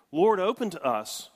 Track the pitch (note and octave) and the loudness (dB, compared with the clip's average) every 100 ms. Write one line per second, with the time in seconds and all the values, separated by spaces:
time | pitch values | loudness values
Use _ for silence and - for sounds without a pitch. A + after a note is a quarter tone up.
0 | _ D3 G#3 G3+ F#3+ A#3+ A3 E3 C3+ G#2+ | _ 2 4 4 0 -2 -6 -2 -2 -2
1 | G#2+ - - | -4 -12 -14